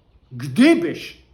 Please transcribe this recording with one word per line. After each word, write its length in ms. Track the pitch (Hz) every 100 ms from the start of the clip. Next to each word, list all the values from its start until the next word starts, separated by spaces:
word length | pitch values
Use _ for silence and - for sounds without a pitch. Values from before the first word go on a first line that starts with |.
| _ _ _
Gdybyś 880 | 123 135 131 285 330 165 - - - _